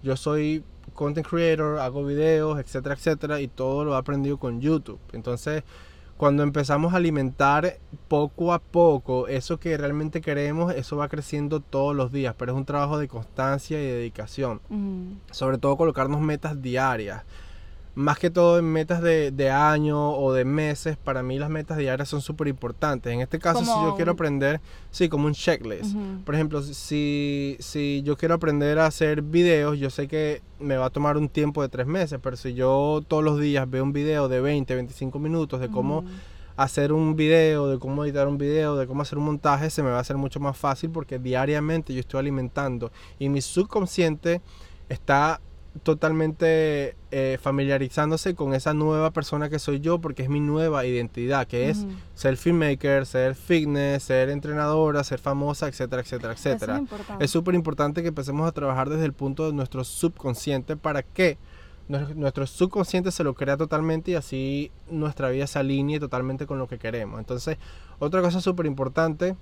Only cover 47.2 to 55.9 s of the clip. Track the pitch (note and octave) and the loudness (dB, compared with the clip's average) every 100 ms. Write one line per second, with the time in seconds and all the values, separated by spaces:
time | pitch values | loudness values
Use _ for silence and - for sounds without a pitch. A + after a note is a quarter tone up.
47.2 | C3+ C3 C#3 C#3 C#3 C3+ C3 - D3+ D#3+ | 0 0 0 0 2 2 0 0 0 0
48.2 | G3 F3 C#3 C3+ D3+ D3+ D3+ D#3 D#3+ D#3+ | -2 -2 0 0 0 2 2 2 2 0
49.2 | C#3+ D3 D3 D3+ - C#3+ D#3 E3+ E3 C3 | -4 -4 -2 -4 -2 -2 0 0 -2 -4
50.2 | C3+ D3 D3 D3+ D#3+ C#3+ B2+ B2 A#2 - | -2 0 2 2 2 0 0 -2 -2 -4
51.2 | A#2+ C#3 B2 A#2+ B2+ G#3 G3+ F#3 - - | 0 0 0 0 0 0 -4 -10 -16 0
52.2 | C3+ B2+ F3 E3+ D3+ C3+ C#3+ C#3 C3 B2+ | 0 2 2 4 4 2 4 2 2 2
53.2 | C3 C3 - E3+ D3 C#3+ C#3 C#3 - C3 | 2 0 2 2 4 2 2 0 2 2
54.2 | C3 C#3+ D3 D3+ D3+ D#3 D#3 C#3+ C3+ C3 | 2 0 -2 0 2 4 4 2 0 -4
55.2 | - C#3 C#3+ C#3+ D3+ - B2 | -2 0 0 -2 -4 -4 -4